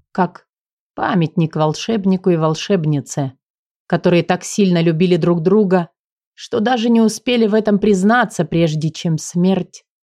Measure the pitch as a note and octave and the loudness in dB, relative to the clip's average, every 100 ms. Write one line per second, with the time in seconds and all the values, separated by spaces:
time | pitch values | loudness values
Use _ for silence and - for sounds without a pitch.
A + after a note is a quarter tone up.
0 | _ - F3 - _ _ _ _ _ - | _ -4 -4 -6 _ _ _ _ _ -8
1 | - G3+ D#3 - D#3+ D#3 D#3 D3+ - A3+ | -2 0 -2 0 -2 0 -2 -2 -4 -2
2 | F#3+ F#3 F#3 E3+ D#3 D#3 - F#3+ D3+ C#3+ | 0 0 0 0 0 -2 -2 -2 0 -2
3 | A#2 - C3+ - _ _ _ _ - E3+ | -4 -6 -8 -10 _ _ _ _ -6 -2
4 | F3 F3 E3 F3+ - - F#3+ F3 E3+ D#3+ | 2 2 0 -4 -4 0 2 2 2 2
5 | F3+ F3 E3+ F3 E3+ G#3+ F#3+ F#3 E3 _ | 2 2 2 0 2 2 2 0 -2 _
6 | _ _ _ - - A#3+ A3 B3+ A#3 A3+ | _ _ _ -20 -6 -2 0 0 2 2
7 | A3 G#3+ - A#3+ G#3+ A3 A3 G3+ G#3+ F#3+ | 2 0 -2 0 2 0 0 2 2 2
8 | G3+ B3 A3 - D#3+ E3 E3 D3+ D#3 - | 2 2 0 -2 -2 0 0 0 -4 -4
9 | F3 D#3 - F3 F#3 F#3 F3+ - _ _ | -4 -4 -4 -2 0 0 -4 -14 _ _